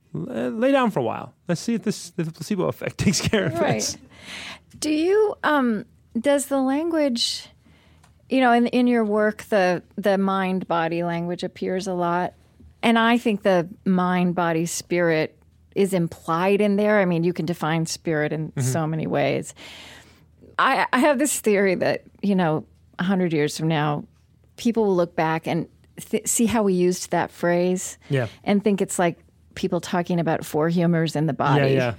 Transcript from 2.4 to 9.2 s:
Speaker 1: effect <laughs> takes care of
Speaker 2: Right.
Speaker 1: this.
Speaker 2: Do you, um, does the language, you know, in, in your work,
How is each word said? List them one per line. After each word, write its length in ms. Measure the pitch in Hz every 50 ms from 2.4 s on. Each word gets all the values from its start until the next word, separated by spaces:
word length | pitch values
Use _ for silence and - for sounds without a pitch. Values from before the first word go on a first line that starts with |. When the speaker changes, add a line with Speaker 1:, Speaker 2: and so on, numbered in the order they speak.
| 156 - 208 180 170
Speaker 1:
effect 320 | 151 - - - - - -
<laughs> 80 | -
takes 160 | - 170 -
care 240 | - - - 214 190
of 140 | - - 339
Speaker 2:
Right. 160 | 320 - 113
Speaker 1:
this. 220 | 107 - - - - - - - - - - - - - - - - - _ - -
Speaker 2:
Do 100 | - 302
you, 440 | 302 302 320 359 392 427 440 403 - - -
um, 420 | 302 302 285 254 240 220 202 - - _ _ _ _ - 233
does 280 | 226 285 285 285 277 -
the 120 | 277 269
language, 840 | 262 262 269 294 320 349 330 320 294 277 240 233 - - - - - - - _ _ _ _ _ _ _ _ _ _ _ _ _ _ -
you 100 | - 262
know, 120 | 262 240
in, 140 | 233 240 240 240
in 200 | - 247 247 247
your 160 | 240 233 226
work, 400 | 208 208 214